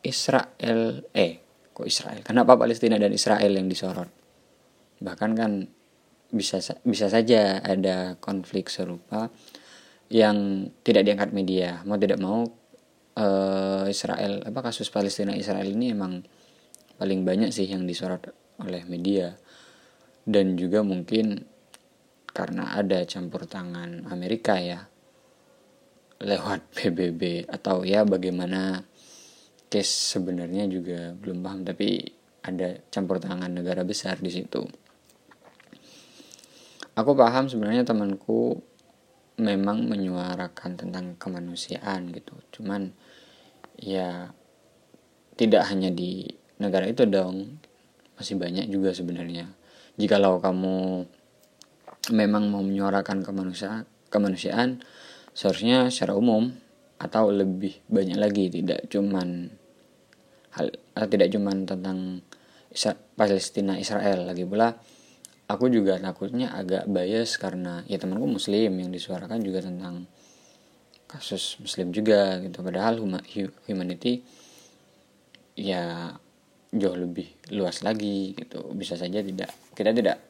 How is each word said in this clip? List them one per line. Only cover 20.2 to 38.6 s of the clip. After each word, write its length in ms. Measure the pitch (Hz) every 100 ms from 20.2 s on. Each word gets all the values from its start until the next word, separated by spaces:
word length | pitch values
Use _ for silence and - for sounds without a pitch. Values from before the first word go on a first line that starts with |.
Dan 320 | - 101 95
juga 320 | 90 90 104 104
mungkin 640 | 92 85 110 110 101 - _ _ - _ _ _ _ -
karena 480 | - 92 90 - -
ada 240 | 98 92 87
campur 400 | 101 87 92 87
tangan 560 | 95 90 123 175 175 -
Amerika 480 | 180 180 220 - 196
ya, 240 | 175 175 - _ _ _ _ _ _ _ _ _ _ _ _ _
lewat 400 | 101 98 104 95 -
<laughs> 80 | -
P 160 | 107
B 160 | 85 90
B, 320 | 82 90 - -
atau 320 | - 101 95
ya 240 | 185 202 208
bagaimana 800 | 196 - 90 90 92 95 92 - _ - - - - - _ _
case 480 | 104 98 - - 107
sebenarnya 540 | 90 90 85 95 101
juga 420 | 92 87 87 85 90
belum 240 | 98 90
paham, 240 | 92 95 92
tapi 320 | 90 101 98 - - _ _ -
ada 320 | 92 90 87 -
campur 240 | - 92 92
tangan 320 | 92 90 90
negara 320 | 90 87 90
besar 400 | 92 104 - -
di 80 | 90
situ. 320 | 90 - - - - _ _ _ _ _ - - _ - - - - - - - - - - - - - -
Aku 160 | 113 135
paham 320 | 117 127 135
sebenarnya 320 | 123 104 117
temanku 800 | 120 110 101 95 - 110 120 -